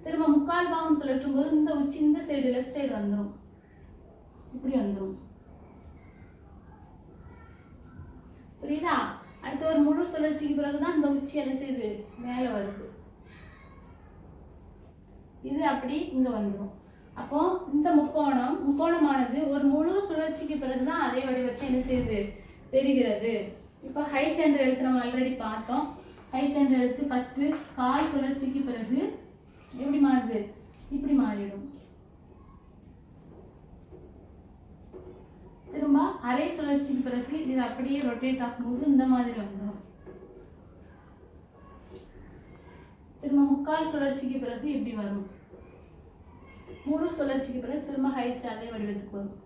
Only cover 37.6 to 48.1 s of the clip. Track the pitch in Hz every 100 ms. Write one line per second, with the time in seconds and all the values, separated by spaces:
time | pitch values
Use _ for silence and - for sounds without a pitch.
37.6 | 240 - 254 277 254 226 254 262 240 -
38.6 | 233 247 294 262 262 254 233 226 202 196
39.6 | 202 202 - - - - - - - -
40.6 | - - - - - - - - - -
41.6 | - - - - - - - - - -
42.6 | - - - - - - 277 277 277 277
43.6 | 302 320 320 302 277 262 254 254 254 240
44.6 | 294 285 226 220 202 196 190 - - -
45.6 | - - - - - - - - - -
46.6 | - - 277 311 339 - 277 262 - 254
47.6 | 240 294 - 277 262